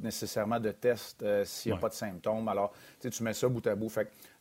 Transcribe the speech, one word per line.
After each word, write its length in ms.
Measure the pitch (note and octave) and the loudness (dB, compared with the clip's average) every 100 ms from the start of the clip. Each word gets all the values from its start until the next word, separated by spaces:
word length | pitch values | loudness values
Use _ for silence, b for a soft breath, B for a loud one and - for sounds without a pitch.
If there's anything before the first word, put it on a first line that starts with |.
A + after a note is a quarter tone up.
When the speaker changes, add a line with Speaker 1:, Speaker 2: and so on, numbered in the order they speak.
Speaker 1:
nécessairement 560 | A2 - G#2+ - G#2+ A#2 | -4 -4 -4 0 0 2
de 120 | A2 | 0
test, 520 | G2 B2 A2+ - - | 2 2 2 0 -6
euh, 220 | G#2 G#2 | 0 2
s'il 260 | G2 - A2+ | 2 -2 -2
y 20 | |
a 20 | |
Speaker 2:
Ouais. 60 | G2 | 0
Speaker 1:
pas 60 | F#2+ | 0
de 40 | |
symptômes. 540 | - A2 F2+ A2 A2 A2+ | -2 -6 -4 -2 0 0
Alors, 240 | G2 G2+ | 2 0
tu 60 | B B B | B B B
sais, 80 | B2+ | -8
tu 120 | - | -4
mets 100 | A#2 | -2
ça 120 | G#2+ B2+ | 2 2
bout 180 | A#2+ A2 | 2 2
à 80 | |
bout. 160 | G2+ A2 | 0 0
Fait 160 | A2 G#2 | -2 -4
que 40 | B B B | B B B